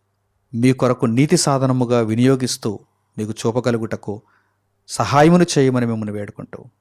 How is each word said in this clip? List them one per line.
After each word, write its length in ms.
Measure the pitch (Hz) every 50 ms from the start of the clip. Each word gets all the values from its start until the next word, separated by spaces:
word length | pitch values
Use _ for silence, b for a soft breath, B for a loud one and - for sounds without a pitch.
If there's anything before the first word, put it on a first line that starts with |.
| _ _ _ _ _ _ _ _ _ _ -
మీ 180 | 117 120 131 131
కొరకు 320 | 131 139 120 123 - -
నీతి 320 | 117 113 123 143 147 180 160
సాధనముగా 640 | - 151 139 131 131 131 127 127 127 117 120 120
వినియోగిస్తూ 680 | 113 107 110 117 123 131 135 131 127 117 - - - 117 98 95 _ _ _ _ _ _ - -
మీకు 140 | 107 104
చూపగలుగుటకు 800 | 107 - - 117 110 123 110 127 117 113 113 104 - 98 - - 101 110 _ _ _ _ _ _ _ _ _ _ _ _ _ -
సహాయమును 560 | - - 117 95 117 139 151 165 175 175 175 170 - 147
చేయమని 280 | 135 131 131 123 120
మిమ్మల్ని 280 | 117 113 110 110 104 104
వేడుకుంటూ 460 | 104 104 104 - - 98 - - 113 113 120 _ _